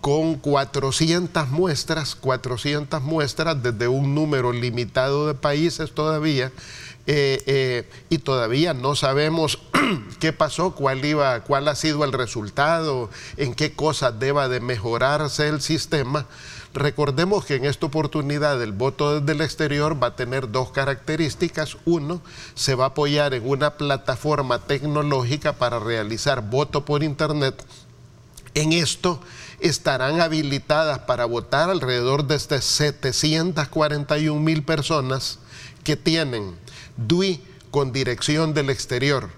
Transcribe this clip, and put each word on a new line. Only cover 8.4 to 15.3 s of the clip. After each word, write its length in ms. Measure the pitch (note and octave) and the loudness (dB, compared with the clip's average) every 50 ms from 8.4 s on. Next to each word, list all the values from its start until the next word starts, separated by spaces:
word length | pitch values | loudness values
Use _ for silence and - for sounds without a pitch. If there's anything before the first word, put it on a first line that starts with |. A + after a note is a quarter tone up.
| A#2+ G#2+ A#2 C#3 D#3+ F3 D#3+ | 2 2 2 2 2 2 0
no 180 | B2+ B2 C3+ C#3+ | 0 0 -2 0
sabemos 640 | B2+ - C3+ C3+ C#3+ D3+ D#3 D#3+ E3+ D#3+ C3+ - - - - - | 2 2 2 2 2 2 2 2 2 0 0 -2 -4 -8 -2 0
<clears throat> 460 | B3+ D4 B3+ G3+ C#3 G#2 - - - | 2 2 2 0 -2 -4 -10 -10 -2
qué 120 | - D#3+ | -2 -2
pasó, 440 | D#3 - E3 D3 - - E3+ F#3+ - | 2 2 0 0 0 0 -2 -2 0
cuál 280 | - C#3 C3+ C3+ C3+ C3 | 0 0 0 0 2 0
iba, 340 | D3 D3+ D3+ C#3+ C3 B2+ A#2 | 0 2 4 4 2 2 0
cuál 260 | - - D3 C#3 C#3+ D3+ | 0 0 0 2 2 0
ha 60 | C#3+ | 0
sido 300 | - - D#3 D3+ D3 D3+ | 2 0 0 2 2 0
el 80 | C#3 C3 | 0 0
resultado, 960 | B2+ B2+ A2+ - A#2+ G#2 G2+ - - - D#3 E3 E3 D#3+ D#3 C#3 B2+ A#2+ G2 - - - - - - | -2 -2 -2 -4 -6 -6 -4 0 2 2 2 2 2 0 -2 -2 -2 -4 -6 -10 -14 -16 -16 -6 -4
en 180 | D3+ B2+ A#2+ | -4 -4 -2
qué 180 | - D3+ D3+ - | -2 -2 -2 -2
cosas 460 | - C#3 D#3 D3+ - C#3+ B2 A2+ G#2+ | 0 0 0 0 2 0 0 0 2
deba 280 | B2+ C3+ C#3+ D3 C#3 C3 | 0 2 2 2 2 2
de 120 | B2+ A#2+ | 0 -2
mejorarse 880 | A#2 B2 B2+ A2 F#2 A#2 A2+ A#2 B2+ C3 D3 D3+ D#3 C#3+ | -2 -2 -4 -2 -2 -2 0 2 4 4 4 2 0 -2